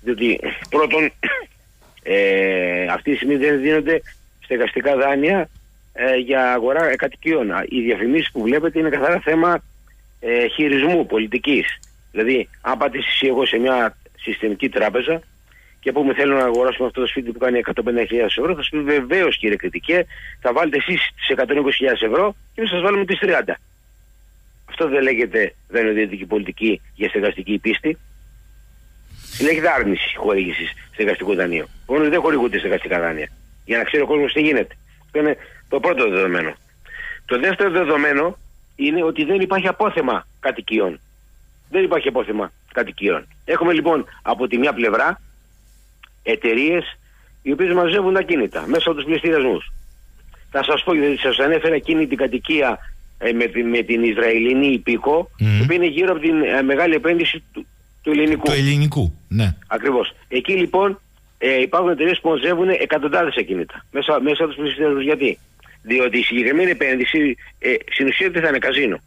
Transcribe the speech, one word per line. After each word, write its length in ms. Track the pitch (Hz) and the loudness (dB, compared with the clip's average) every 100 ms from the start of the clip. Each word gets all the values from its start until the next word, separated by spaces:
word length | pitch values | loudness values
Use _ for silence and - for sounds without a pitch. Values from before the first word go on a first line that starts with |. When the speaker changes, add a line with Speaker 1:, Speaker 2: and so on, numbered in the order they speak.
Speaker 1:
Διότι, 380 | - 113 120 101 - - - | -4 0 0 0 -4 -10 -2
πρώτον, 400 | 147 151 156 156 | 0 2 2 0
<coughs> 0 | - - 523 - _ _ _ - - | -2 -4 -4 -6 _ _ _ -20 -16
ε, 840 | - 98 98 98 95 92 90 87 90 | -2 2 2 2 2 0 -2 -2 -2
αυτή 240 | 90 - | -4 -2
τη 60 | 131 | -2
στιγμή 200 | 131 143 | 0 2
δεν 240 | 147 147 | 2 2
δίνονται 420 | 139 156 147 160 - - - _ | 2 2 2 -2 -2 -20 -20 _
στεγαστικά 520 | - 123 113 - 139 135 | -6 -2 -2 0 0 2
δάνεια, 520 | 139 139 151 196 156 - - - - | 2 2 2 0 -2 -10 -20 -20 -20
ε, 240 | - 127 127 | -4 0 0
για 360 | 123 135 127 | 0 0 2
αγορά, 380 | 123 120 143 160 | 2 0 2 0
ε, 60 | 127 | 0
κατοικιών. 520 | 135 - 156 160 110 90 - | -4 -4 -2 0 0 -4 -4
Οι 120 | 123 | -2
διαφημίσεις 500 | 117 104 117 156 147 | 0 0 0 0 0
που 100 | - | -2
βλέπετε 360 | 113 147 160 156 | 0 0 0 0
είναι 100 | 160 | -2
καθαρά 320 | 143 143 175 | 0 0 0
θέμα, 420 | 151 160 175 170 - - - - - - | 2 2 2 0 -4 -20 -20 -20 -20 -10
ε, 260 | 113 120 120 | -2 0 0
χειρισμού, 580 | - 151 135 143 175 135 | 0 0 2 2 2 2
πολιτικής. 720 | 110 110 117 - 127 - - - - - | -2 -2 -2 0 0 0 -8 -16 -20 -10
Δηλαδή, 360 | - 110 131 - - | -2 0 0 -2 -8
αν 180 | 113 127 | -6 -2
πάτε 200 | 143 139 | -2 -2
εσύ, 280 | 131 - 135 | -4 0 0
εγώ, 200 | 127 131 | 2 0
σε 120 | 113 | 0
μια 380 | 127 127 113 - - - | 2 2 0 -4 -20 -14
συστημική 480 | - 104 107 98 131 | -10 -4 -4 -2 -2
τράπεζα 520 | 104 107 107 - 165 - _ _ - - - | 0 0 0 -2 -4 -6 _ _ -20 -20 -8
και 120 | 135 | -2
πούμε, 220 | 127 139 | 0 0
«Θέλω 220 | 131 139 139 | 2 2 2
να 80 | |
αγοράσουμε 420 | 127 117 127 120 127 | 2 2 2 0 -4
αυτό 140 | 131 | -2
το 60 | 117 | -4
σπίτι 240 | 135 120 | -4 -6
που 60 | 117 | -2
κάνει 200 | 127 123 | 0 0
εκατόν 260 | 113 - | -2 -4
πενήντα 200 | 113 120 | -2 -2
χιλιάδες 320 | 110 117 107 - | 0 0 0 0
ευρώ», 180 | 156 | -2
θα 80 | 165 | -2
σου 80 | - | -4
πει, 80 | 151 | -4
«Βεβαίως, 580 | 143 147 123 185 170 - | 0 0 0 0 0 0
κύριε 180 | 110 101 | -2 -2
κριτικέ, 500 | 90 117 - - 165 - - - | -4 -8 0 0 0 -8 -20 -6
θα 120 | 127 | -2
βάλετε 240 | 123 165 143 | 0 0 0
εσείς 240 | - 180 - - | -2 -2 -4 -4
τις 120 | - | -2
εκατόν 280 | 127 123 143 | 0 0 2
είκοσι 200 | 135 127 | 0 0
χιλιάδες 260 | 131 120 | 0 0
ευρώ 320 | 110 120 208 202 - | 0 2 0 -2 -16
και 60 | - | -6
εμείς 100 | 226 | -4
θα 60 | 180 | 0
σας 80 | |
βάλουμε 200 | 185 202 | 0 0
τις 140 | 190 190 | 0 0
τριάντα». 400 | 196 156 113 - _ _ _ - - - - - - - - | 2 0 0 -8 _ _ _ -20 -20 -20 -20 -20 -20 -20 -18
Αυτό 200 | - 165 | -4 0
δεν 140 | 139 | 2
λέγεται 520 | 131 120 117 110 98 - - | 2 0 0 0 0 -4 -6
δανειοδοτική 580 | 113 113 107 104 95 92 | 0 2 2 0 -4 -4
πολιτική 540 | 107 95 - 110 95 - | -4 -4 -2 -2 -2 -6
για 140 | - 107 | -6 -2
στεγαστική 500 | 107 101 95 95 104 | 0 -2 -2 -4 -4
πίστη; 400 | 113 104 151 160 - - - - - - - - - - - - - - | -2 -2 -2 -4 -10 -20 -20 -20 -20 -20 -20 -20 -20 -20 -20 -20 -16 -2
Λέγεται 280 | 139 160 165 | 0 2 2
άρνηση 460 | 139 104 90 - - | 0 0 -2 -4 -4
χορήγησης 560 | 104 98 90 - 85 - - | 0 0 0 -6 -8 -12 -20
στεγαστικού 420 | - 104 92 92 | -4 -2 -2 -2
δανείου. 340 | 92 87 85 73 - | 0 0 -4 -6 -14
Επομένως, 260 | - 143 151 | -4 0 2
δεν 120 | 165 | 2
χορηγούνται 380 | 160 147 123 95 | 2 0 0 -2
στεγαστικά 420 | 92 92 87 87 | -2 -2 -2 -2
δάνεια. 280 | 85 78 76 - - - | -2 -4 -10 -14 -20 -20
Για 140 | - 117 | -6 -4
να 60 | |
ξέρει 180 | 110 147 | 0 0
ο 40 | 131 | 2
κόσμος 260 | 147 143 | 2 2
τι 80 | 156 | 0
γίνεται. 340 | 151 131 95 - - - | 2 0 -2 -10 -20 -20
Αυτό 140 | - 151 | -6 -2
είναι 180 | 151 139 - - - | 0 -2 -10 -20 -6
το 120 | 139 | -2
πρώτο 300 | 165 135 113 | 0 0 0
δεδομένο. 440 | 92 95 87 80 73 _ _ - - - - | 2 0 0 -4 -8 _ _ -20 -14 -14 -14
Το 140 | - 123 | -4 -2
δεύτερο 320 | 131 - 202 | 0 0 0
δεδομένο 680 | 170 160 151 147 143 165 196 - - - - | 2 2 2 2 2 0 -4 -20 -20 -20 -4
είναι 260 | 139 165 | -2 2
ότι 200 | 160 156 | 0 -2
δεν 160 | 147 190 | 0 0
υπάρχει 280 | 185 190 185 | 0 0 -2
απόθεμα 580 | 180 214 - 131 98 - - | 0 0 0 -2 -2 -6 -6
κατοικιών. 600 | 139 - - 110 95 80 - - - - - - _ | -6 -4 -4 -2 -2 -4 -18 -20 -20 -20 -20 -20 _
Δεν 140 | 185 | 0
υπάρχει 240 | 180 165 139 | 0 0 0
απόθεμα 440 | 127 107 107 92 _ _ | -2 -2 -4 -6 _ _
κατοικιών. 540 | - 113 - 98 80 - - | -6 -6 -4 -2 -2 -6 -18
Έχουμε, 280 | - 160 165 | -4 0 2
λοιπόν, 320 | 160 156 156 113 - | 2 2 0 -2 -10
από 240 | - 113 123 | -4 -2 -2
τη 120 | 120 | 0
μια 140 | 139 | 0
πλευρά 480 | 117 113 110 143 180 - - _ _ _ _ _ _ - _ | 0 0 2 0 -2 -12 -20 _ _ _ _ _ _ -20 _
εταιρείες 760 | - 113 117 113 147 170 - - - - - - | -4 -2 0 0 2 0 -4 -16 -20 -20 -20 -12
οι 100 | 135 | -6
οποίες 200 | 139 185 | -2 2
μαζεύουν 400 | 180 175 196 185 | 2 2 2 2
τα 80 | 190 | 0
κίνητα 420 | 180 165 101 - 78 | 0 0 0 -4 -2
μέσα 180 | 160 160 | 0 0
από 40 | |
τους 100 | 151 | -2
πληστηριασμούς. 680 | 143 160 170 160 131 87 - - - - - - - - - | -2 0 2 2 2 0 -4 -16 -16 -20 -20 -20 -20 -20 -6
Θα 120 | 139 | -4
σας 200 | 135 151 | 0 0
πω, 120 | - | 2
γιατί 240 | 165 143 135 | 2 2 2
σας 200 | 139 117 | 0 2
ανέφερα 360 | 139 160 160 | 2 2 2
εκείνη 320 | 156 - 160 147 | 0 0 0 0
την 100 | 127 | 0
κατοικία, 640 | 131 123 - 156 131 107 - - - - | -2 -2 -2 0 0 -2 -8 -16 -18 -6
ε, 140 | 107 | -2
με 120 | 117 117 | 0 0
τη, 160 | 120 | 0
με 200 | 120 120 | 0 0
την 200 | 113 117 | 0 2
Ισραηλινή 640 | 117 110 117 113 117 131 143 | 2 2 2 2 2 2 2
υπήκο, 640 | 123 - 113 135 156 180 - | 0 0 -2 2 0 0 0
Speaker 2:
Μμμ. 200 | 107 104 | 2 4
Speaker 1:
η 40 | |
οποία 140 | 123 175 | 2 2
είναι 100 | 175 | 2
γύρω 240 | 147 185 | 2 0
από 80 | 165 | 2
την, 220 | 160 160 | 2 2
ε, 200 | 127 127 | 2 2
μεγάλη 320 | 135 139 170 | 2 2 4
επένδυση 480 | 156 160 170 160 160 - | 2 2 2 0 -4 -10
του, 140 | 156 - - - - | -16 -16 -20 -20 -8
του 80 | - | 0
Ελληνικού. 340 | 151 156 151 147 | 2 2 2 0
Speaker 2:
Του 60 | |
Ελληνικού, 600 | 147 139 143 151 147 90 - - | 2 2 2 2 2 -2 -4 -4
ναι. 280 | 101 104 78 - | 0 0 -2 -4
Speaker 1:
Ακριβώς. 460 | 110 131 127 101 - - | -2 0 0 -2 -8 -6
Εκεί, 240 | 127 127 | -4 0
λοιπόν, 480 | 190 175 180 196 202 _ _ _ _ | 0 2 2 2 -2 _ _ _ _
ε, 220 | 131 131 | 0 2
υπάρχουν 300 | 127 170 180 | 2 2 2
εταιρείες 300 | 151 165 180 | 2 0 0
που 80 | 165 | 0
μαζεύουν 400 | 156 135 165 185 | 0 0 2 2
εκατοντάδες 680 | 185 135 147 147 175 165 123 | 2 0 0 0 0 0 -2
ακίνητα 460 | 104 90 80 - - | -4 -4 -6 -12 -8
μέσα, 300 | - 143 147 | -6 0 0
μέσα 240 | 135 160 | 2 0
από 80 | 160 | -2
τους 100 | 135 | -2
πληστηριασμούς. 400 | 147 135 151 139 | -6 0 0 0
Γιατί; 360 | 135 151 135 - - _ - - | 0 0 0 -2 -12 _ -20 -20
Διότι 360 | 110 127 123 123 | -2 0 2 0
η 40 | |
συγκεκριμένη 480 | 117 120 120 151 185 | 0 0 2 2 2
επένδυση, 640 | 170 139 131 127 160 147 120 - - | 2 0 0 0 2 0 -2 -10 -6
ε, 160 | 127 120 - | -2 -2 -2
στην 140 | - 135 | -2 0
ουσία, 240 | - 190 | 0 0
τι 100 | 170 | 0
θα 80 | 160 | 0
είναι; 100 | 135 | 0
Καζίνο. 420 | 135 135 131 82 | 0 0 0 -2